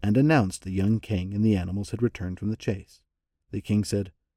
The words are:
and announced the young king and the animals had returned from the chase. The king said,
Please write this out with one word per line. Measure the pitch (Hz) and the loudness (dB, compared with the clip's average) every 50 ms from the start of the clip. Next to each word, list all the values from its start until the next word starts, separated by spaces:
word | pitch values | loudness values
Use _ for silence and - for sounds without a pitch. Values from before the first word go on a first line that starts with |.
| - | 0
and | 104 104 127 | 2 4 4
announced | 139 151 160 143 107 92 - - | 6 6 6 4 4 2 -2 -6
the | - 95 | -8 -4
young | 95 95 95 101 113 107 | -2 0 2 2 2 0
king | - - 110 92 90 95 101 | 0 -2 -4 -4 -2 -4 -2
and | 101 107 | 0 2
the | 110 107 | 4 4
animals | 98 87 90 92 98 98 - | 2 0 -2 -4 -6 -6 -6
had | - 107 120 | -4 -2 -2
returned | 117 - - 101 92 92 90 | -4 -2 -4 -8 -8 -8 -6
from | - 104 | -4 -6
the | 110 | -6
chase. | - - - 104 95 - _ _ _ _ _ _ _ _ _ _ _ _ _ | -4 -4 -6 -6 -6 -8 _ _ _ _ _ _ _ _ _ _ _ _ _
The | - 104 | -10 -10
king | - - 107 107 101 | -2 0 0 0 0
said, | - - 101 98 - - _ _ _ _ | 0 -2 -4 -4 -4 -10 _ _ _ _